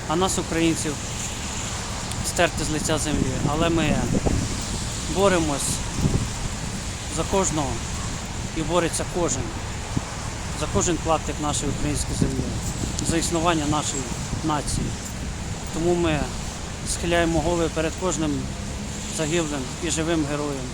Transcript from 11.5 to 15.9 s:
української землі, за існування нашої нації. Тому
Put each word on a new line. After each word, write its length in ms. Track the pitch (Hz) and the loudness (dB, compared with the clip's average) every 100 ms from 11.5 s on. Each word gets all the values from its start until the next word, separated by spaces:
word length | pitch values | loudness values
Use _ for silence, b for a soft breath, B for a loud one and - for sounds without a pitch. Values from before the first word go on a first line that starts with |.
| 143 147 | 0 0
української 460 | - 147 143 - - | 0 0 0 -2 0
землі, 240 | - 131 127 - - - - - - | 0 0 -2 -2 -4 -2 -2 0 2
за 80 | 165 | 2
існування 480 | 156 170 170 160 147 | 2 2 4 4 2
нашої 380 | 151 143 135 127 - - - | 2 2 -2 -4 -4 -4 -2
нації. 440 | 156 147 - - - - - - - - - - - | 0 0 0 0 -2 -4 -6 -6 -6 -4 -4 -4 -4
Тому 220 | 160 170 | 0 2